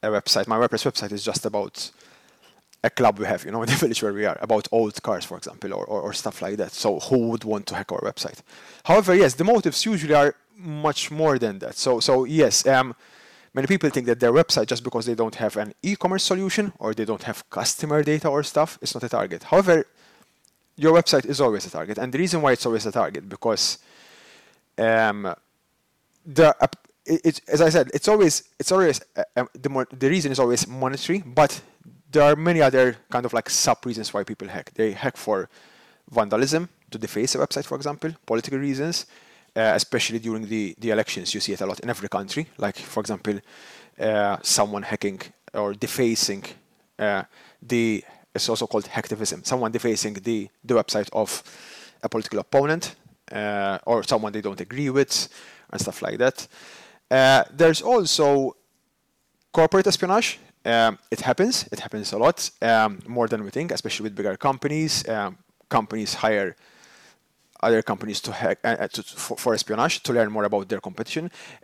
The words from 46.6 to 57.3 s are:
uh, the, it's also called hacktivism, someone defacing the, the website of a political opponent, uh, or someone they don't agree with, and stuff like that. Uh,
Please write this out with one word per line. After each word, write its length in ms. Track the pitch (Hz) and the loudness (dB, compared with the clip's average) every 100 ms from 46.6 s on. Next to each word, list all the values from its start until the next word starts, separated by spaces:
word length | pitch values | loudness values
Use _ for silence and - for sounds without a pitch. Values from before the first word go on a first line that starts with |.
| _ _ _ - | _ _ _ -6
uh, 260 | 107 101 95 _ - _ | -2 -2 -6 _ -20 _
the, 420 | 117 120 113 107 - - _ | -4 0 0 -2 -8 -20 _
it's 160 | - - | -6 -4
also 160 | 113 113 | -2 -2
called 200 | 110 98 | -2 -4
hacktivism, 600 | - - 107 107 - - | -8 -6 -6 -6 -6 -4
someone 260 | 127 113 | -2 -2
defacing 420 | 113 120 107 107 | -2 -2 -2 -4
the, 360 | 101 107 113 101 _ | -6 -4 -4 -6 _
the 120 | - 117 | 0 0
website 340 | 101 127 98 | 2 -2 -2
of 320 | - 104 - - - - - - _ | -2 -2 -4 -12 -20 -20 -20 -20 _
a 80 | 113 | -6
political 300 | 113 107 104 | -6 -4 -6
opponent, 560 | - 139 143 165 - - _ _ - | 0 2 2 0 -4 -14 _ _ -12
uh, 460 | - 104 104 98 95 - | -6 -4 -2 -2 -4 0
or 180 | 117 | 0
someone 280 | 95 120 107 | 2 -2 -2
they 100 | 107 | -6
don't 200 | 104 95 | -6 -8
agree 280 | 90 123 143 | -10 -6 0
with, 400 | 131 135 - - - - - _ | 2 2 0 -4 -10 -20 -20 _
and 100 | - | -6
stuff 200 | - - | -6 -6
like 160 | 95 107 | -8 0
that. 300 | 127 - - - - - - _ _ | 0 0 -16 -20 -20 -20 -20 _ _
Uh, 320 | 131 131 | 4 6